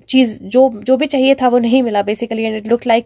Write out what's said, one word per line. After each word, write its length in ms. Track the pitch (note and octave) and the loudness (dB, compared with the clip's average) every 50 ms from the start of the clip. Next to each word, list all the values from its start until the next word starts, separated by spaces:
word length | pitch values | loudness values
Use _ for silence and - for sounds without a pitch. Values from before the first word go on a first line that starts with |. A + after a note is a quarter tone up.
| - - | -8 0
चीज़ 340 | - C4 B3+ A3+ G#3+ - | 2 2 2 2 -2 -10
जो, 380 | - F#3+ G#3+ B3+ C4 C4 A#3 G3+ G#3 | -10 -2 2 2 2 2 0 -4 -2
जो 120 | B3 C4 | 0 0
भी 100 | B3 D4+ | 0 0
चाहिए 280 | C#4+ - C4+ C4 C4+ C4+ | -2 -2 0 2 2 2
था 140 | C4+ C4 B3 | 2 2 0
वो 100 | A#3 B3 | 2 2
नहीं 240 | A#3 A3+ A#3+ C4+ | 2 2 2 2
मिला 220 | B3+ A#3 G#3 G3+ G3+ | 0 0 -2 -2 -2
basically, 360 | G3+ G#3+ - A#3 A3+ A3+ A3 | -2 -4 -6 -6 -6 -6 -4
and 200 | A3 A3 G#3+ G#3+ | -4 -4 -6 -6
it 120 | G#3 A3 | -2 -2
looked 140 | A#3 A#3+ - | -2 -2 0
like 180 | B3 A3+ A#3+ A#3+ | 0 0 0 0